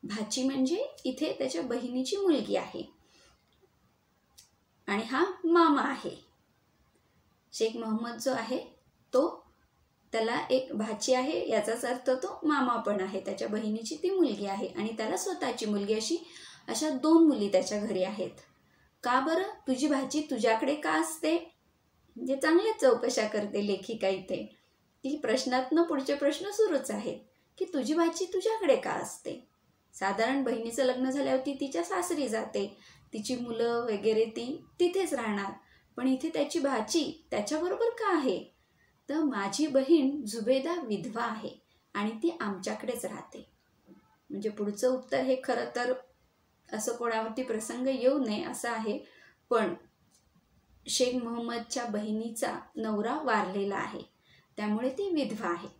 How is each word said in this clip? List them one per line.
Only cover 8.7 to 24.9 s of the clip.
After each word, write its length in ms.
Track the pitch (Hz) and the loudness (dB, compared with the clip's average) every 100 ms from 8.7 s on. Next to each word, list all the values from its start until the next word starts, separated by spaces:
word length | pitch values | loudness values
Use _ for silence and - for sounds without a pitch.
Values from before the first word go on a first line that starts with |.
| - _ _ _ | -20 _ _ _
तो, 340 | 254 320 - - _ _ _ _ _ _ | 2 2 -2 -18 _ _ _ _ _ _
त्याला 280 | 226 226 240 - | -2 0 -2 2
एक 220 | 254 - | 0 2
भाची 420 | 208 214 208 - | -4 -4 -2 2
आहे, 360 | 254 262 - - | 2 4 0 0
याचाच 340 | 220 208 233 | 0 0 -2
अर्थ 260 | 240 254 - | -2 -2 0
तो 300 | 254 370 - | 0 -2 -2
मामा 340 | 311 285 254 233 | 0 2 2 2
पण 240 | 208 208 | 0 0
आहे, 200 | 190 226 | -2 -4
त्याच्या 280 | - 202 226 | -6 -6 -4
बहिणीची 480 | 214 220 214 226 311 | -2 -2 -4 -4 -2
ती 80 | 359 | 0
मुलगी 360 | 381 302 202 202 | 4 4 2 -4
आहे 200 | 214 - | -4 -4
आणि 300 | - 214 226 | -4 -4 -2
त्याला 200 | 220 370 | -2 -2
स्वतःची 500 | 403 349 262 240 214 | -2 -2 -4 -2 -2
मुलगी, 280 | 208 202 | 0 2
अशी, 220 | 220 220 339 - - - - - | 0 0 -4 -4 -20 -20 -18 -6
अशा 220 | 233 302 | -2 0
दोन 360 | 262 311 330 330 | 2 6 8 8
मुली 220 | 240 202 | 6 4
त्याच्या 320 | 185 185 208 | 2 2 -2
घरी 220 | 208 185 | -2 -2
आहेत. 280 | 185 214 - - - _ _ _ _ _ | -2 -2 -6 -8 -20 _ _ _ _ _
"का 180 | 240 254 | 2 2
बरं, 220 | 285 330 | 4 2
तुझी 460 | 403 - - 247 285 | 0 -6 -2 0 2
भाची 320 | 277 262 302 302 | 2 2 -2 -2
तुझ्याकडे 440 | 247 226 226 269 | 0 2 2 2
का 180 | 302 311 | -2 0
असते?" 600 | 311 330 - 311 339 - _ _ _ _ _ _ - | 0 0 -2 0 0 -2 _ _ _ _ _ _ -10
म्हणजे 200 | 254 269 | -4 0
चांगल्याच 440 | 311 330 440 440 | 4 4 4 4
चौकशा 460 | 262 226 233 247 214 | 6 6 2 0 0
करते 400 | 214 208 208 202 | 0 -2 -2 0
लेखिका 420 | 190 - - 196 | -2 -2 -2 0
इथे. 500 | 190 185 185 - - _ _ _ | 0 -2 -6 -6 -14 _ _ _